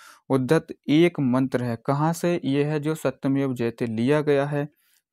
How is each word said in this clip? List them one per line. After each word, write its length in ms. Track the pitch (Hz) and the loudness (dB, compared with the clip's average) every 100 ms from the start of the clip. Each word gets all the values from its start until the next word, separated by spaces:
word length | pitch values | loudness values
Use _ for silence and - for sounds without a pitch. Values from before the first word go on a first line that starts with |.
| - - - | -20 -20 -2
उद्धत 380 | 135 127 160 160 - - | 0 2 0 0 -8 0
एक 300 | 147 170 165 | 4 4 2
मंत्र 440 | 131 127 131 123 | 0 0 0 -2
है? 140 | 123 113 - | -4 -4 -2
कहाँ 260 | 139 123 | 0 0
से 260 | 170 175 175 135 | 0 -2 -2 0
ये 180 | 139 | 0
है 160 | 147 156 | 0 -2
जो 160 | 147 156 | -4 -4
सत्यमेव 580 | 139 - 139 139 135 | -4 -4 -2 0 -2
जयते 320 | 123 117 113 123 | -2 -4 -2 -4
लिया 340 | 110 120 151 | 0 2 2
गया 240 | 147 139 143 | 2 0 0
है? 220 | 147 147 - _ _ _ | -2 -6 -10 _ _ _